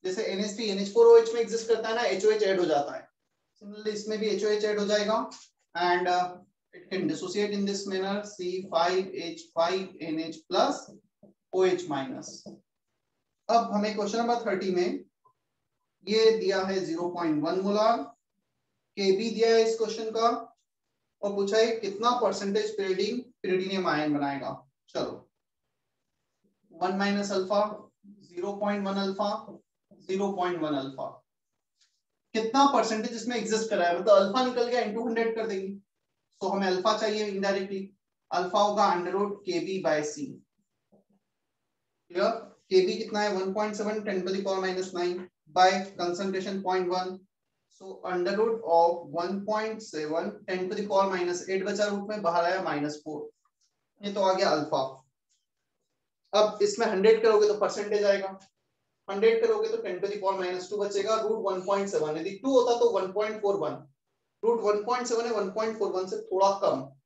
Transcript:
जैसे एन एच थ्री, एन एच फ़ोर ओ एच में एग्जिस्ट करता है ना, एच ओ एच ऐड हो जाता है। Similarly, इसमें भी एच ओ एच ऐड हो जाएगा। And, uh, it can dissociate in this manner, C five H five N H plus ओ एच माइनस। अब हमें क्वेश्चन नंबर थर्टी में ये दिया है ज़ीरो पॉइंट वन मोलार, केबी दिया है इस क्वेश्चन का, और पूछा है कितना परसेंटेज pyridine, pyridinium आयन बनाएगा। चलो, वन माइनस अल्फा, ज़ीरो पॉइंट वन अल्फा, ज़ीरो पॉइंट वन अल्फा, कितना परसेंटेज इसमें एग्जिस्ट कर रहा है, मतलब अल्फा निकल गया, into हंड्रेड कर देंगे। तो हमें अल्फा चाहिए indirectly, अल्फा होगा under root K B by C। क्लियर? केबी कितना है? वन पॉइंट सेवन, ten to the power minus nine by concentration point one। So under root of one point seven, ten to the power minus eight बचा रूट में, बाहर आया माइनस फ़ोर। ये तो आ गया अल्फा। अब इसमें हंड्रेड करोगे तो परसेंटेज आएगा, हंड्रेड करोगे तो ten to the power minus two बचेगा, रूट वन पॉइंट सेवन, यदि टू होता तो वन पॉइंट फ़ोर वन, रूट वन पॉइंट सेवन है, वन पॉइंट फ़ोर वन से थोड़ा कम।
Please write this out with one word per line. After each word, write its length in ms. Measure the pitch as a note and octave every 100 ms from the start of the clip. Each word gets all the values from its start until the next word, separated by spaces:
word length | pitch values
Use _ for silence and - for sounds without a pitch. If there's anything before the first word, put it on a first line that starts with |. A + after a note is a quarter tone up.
जैसे 200 | F#3 A3 F#3+
एन 140 | G3
एच 160 | G#3 -
थ्री, 120 | A3
एन 100 | G3
एच 140 | G3
फ़ोर 140 | A#3 A#3
ओ 100 | A#3
एच 160 | A3+
में 80 | A#3
एग्जिस्ट 260 | G#3+ A3+ -
करता 220 | A3 A3
है 60 | A3+
ना, 80 |
एच 220 | A3+ F#3+ G#3+
ओ 40 |
एच 120 | G#3+
ऐड 160 | G3+ F#3
हो 60 | E3
जाता 300 | C#3+ C#3+ C3+
है। 120 | - _ _ _ _ _
Similarly, 320 | G3+ G#3 G#3+
इसमें 240 | G#3 G#3 G#3+
भी 100 | G#3+
एच 140 | F#3+
ओ 40 | G#3+
एच 140 | G#3+ G#3+
ऐड 140 | G#3
हो 60 | G3+
जाएगा। 320 | G#3 G3+ A3 C4+ - - _ _ E3+
And, 320 | F3+ F3+ F3+
uh, 300 | F3+ F3+ F3+ - _ _
it 160 | F#3+ -
can 180 | F#3 D#3
dissociate 440 | D#3 F#3+ G#3 G3+ G3+
in 80 | G3
this 180 | G3 G3+
manner, 280 | F#3+ F#3+ G3+ G#3
C 220 | - F3+ F#3 F#3+
five 400 | E3 E3+ F#3 F#3+ E3 E3+
H 180 | E3 -
five 540 | E3 E3+ F#3+ F#3+ - D#3+
N 100 | D#3 D#3+
H 100 | - _
plus 320 | F3 C#4 - - - _ _ - _ _
ओ 100 | F#3 F#3
एच 220 | F3 -
माइनस। 540 | C#3 C3 G#2 - - -
अब 1200 | - _ _ _ _ _ _ _ _ _ A#3 G3+
हमें 200 | G#3 G#3+ G3+
क्वेश्चन 220 | G3+ A3+
नंबर 280 | A#3 A#3+ A3
थर्टी 260 | F#3+ F#3+
में 340 | F3 F3+ - - _ _ _ _ _ _ _ _ _ F#3
ये 300 | A3 A3 A3
दिया 220 | F#3 F#3+ F#3+
है 140 | F#3+ D#3
ज़ीरो 240 | E3 F3
पॉइंट 300 | F3 E3+ D3+
वन 160 | D3+ F#3
मोलार, 420 | G3 G#3 A3 A#3 C#4 - _ _ _ _ _ _ _ -
केबी 320 | G3 F#3+ A3+
दिया 260 | A3 A3+ A3+
है 80 |
इस 140 | A3+ -
क्वेश्चन 340 | G#3+ G#3 A3
का, 160 | A3 A#3 C4+ - _ _ _ _ _ _ _
और 120 | G3+ G3+
पूछा 220 | G3 A3
है 180 | A#3 -
कितना 400 | G3 - A#3 A#3+
परसेंटेज 560 | G#3 G3 G3+ G#3 - -
pyridine, 460 | G3 F#3 G#3 B3 - _
pyridinium 440 | G3 F#3 F#3+ G3 E3+
आयन 260 | D3+ D3+
बनाएगा। 380 | C#3+ C#3 C#3 C3 C3+ - _ _
चलो, 360 | F3 - - - _ _ _ _ _ _ _ _ _ _ _ _ _ _
वन 240 | D#3+ F3+ G3
माइनस 340 | G3+ G3+ G3+
अल्फा, 300 | G3 F#3 G#3 G#3 - - _ - - -
ज़ीरो 240 | F3 F#3+ G3+
पॉइंट 260 | G3+ G3+ G3
वन 100 | G3
अल्फा, 340 | G3 F#3+ G#3 A3 G#3+ E3+ _ _ _ - -
ज़ीरो 240 | F#3+ G3 F#3+
पॉइंट 260 | F3+ E3+
वन 140 | D#3 D3
अल्फा, 320 | C3+ C3+ - - _ _ _ _ _ _ _ _ _ _ _ A3
कितना 300 | A3+ C4+ C4+
परसेंटेज 420 | A#3+ A3 G#3+ A3+ A#3
इसमें 200 | - A#3+
एग्जिस्ट 320 | G3 G#3+ -
कर 80 | G3
रहा 100 | F3
है, 120 | F3
मतलब 160 | F#3 G3+
अल्फा 300 | F#3+ A3 B3+
निकल 220 | A#3+ A#3
गया, 140 | A#3+
into 220 | G#3+ A3 B3
हंड्रेड 280 | A3+ A3+ A3+
कर 120 | G#3
देंगे। 260 | F#3+ G3 G3+ _ _ _ _ _ _
तो 60 | F#3+
हमें 180 | G3 F#3+
अल्फा 300 | F#3 - -
चाहिए 340 | A3 G#3+ G#3
indirectly, 500 | G3 G3 G3 G3 G3 G3 _ _ _ _
अल्फा 280 | F3 F3+ G#3
होगा 240 | G#3 G#3 G3+
under 200 | F3+ F3
root 280 | F#3 G#3 - -
K 140 | E3+ F3
B 160 | F#3+ D#3
by 100 | D3+ D3+
C। 160 | - C#3 - _ _ _ _ _ _ _ _ _ _ _ _ _ _ _ _ _
क्लियर? 200 | F3 G#3+ - - _ _
केबी 280 | F#3 F#3 A3
कितना 220 | G#3+ G#3
है? 140 | G#3
वन 200 | F#3+ F#3+
पॉइंट 220 | G3+ G#3+ G3+
सेवन, 240 | G#3 G#3+ G#3
ten 160 | F#3+ F#3
to 80 |
the 100 | G3
power 180 | G3 F#3+
minus 320 | F#3+ F#3 F#3
nine 240 | F3 F3 F3+ F#3+ _ _ D#3
by 140 | F#3 G3 G3 -
concentration 640 | F3 F3+ G3 F#3+ G3 G3
point 260 | F#3+ F#3 F3+
one। 220 | F#3 F#3 F#3+ _ _ _ _ _ _
So 180 | F#3+ F#3+ E3
under 300 | F3+ F3+ G3
root 240 | A3+ A3+ - E3
of 320 | E3 - D3 D3+
one 260 | F3+ G3 G3
point 380 | G#3+ A3 G#3+
seven, 480 | - D#3 D3+ D#3+ G3 G3+ -
ten 240 | F#3 F#3
to 60 | G3
the 100 | G3
power 220 | F#3+ G3
minus 340 | F#3 F3 F3 -
eight 160 | F#3+ G3+
बचा 200 | G3+ G#3
रूट 220 | G3+ G3+
में, 120 | G#3
बाहर 220 | G3 F3 E3+
आया 160 | F#3+
माइनस 380 | E3 D3 D3 D3 D#3
फ़ोर। 240 | D3 - _ _ _ _ _ _ _
ये 120 | G3+
तो 80 | G3+
आ 120 | F#3+
गया 160 | F#3 F#3+
अल्फा। 320 | D#3 C#3+ D3+ C3+ - _ _ _ _ _ _ _ _ _ _ _ _ _
अब 260 | G#3 G#3+ -
इसमें 240 | G#3 - A3
हंड्रेड 340 | F#3+ G3+ A3
करोगे 240 | A3+ G#3+ G#3
तो 100 | G#3
परसेंटेज 440 | F#3+ G#3+ G#3 G#3 G3+
आएगा, 340 | G3 F#3+ F#3+ - _ _ _ _ _ -
हंड्रेड 340 | G3+ A3 A3+
करोगे 280 | A3+ G#3+ A3+
तो 80 | -
ten 160 | G3+ F3+
to 60 | G3
the 100 | G3
power 160 | F#3+ F#3+
minus 300 | F3+ F3+ -
two 100 | G#3
बचेगा, 360 | G3+ G3+ F#3+ A3
रूट 180 | G#3+ A3+ F#3+
वन 160 | F#3 F#3
पॉइंट 240 | G3+ G3
सेवन, 280 | D#3+ D3+ D#3
यदि 200 | F3 G3
टू 160 | C4+ C4+
होता 200 | A#3 A#3
तो 100 | A#3 F#3+
वन 120 | F#3
पॉइंट 300 | G3 G#3+ G#3+
फ़ोर 140 | G3+ G3
वन, 160 | D3+ C3+ - _ _ _ _ _
रूट 180 | A3 A#3
वन 200 | G3+ G#3 A3+
पॉइंट 220 | B3 A#3+
सेवन 180 | A3+ A#3
है, 60 |
वन 160 | G#3+ F#3+
पॉइंट 260 | G3+ A3 A3+
फ़ोर 120 | G3
वन 160 | F3+ F#3+
से 140 | - -
थोड़ा 180 | F#3 G3 G3
कम। 220 | F#3 C3+ C#3+ -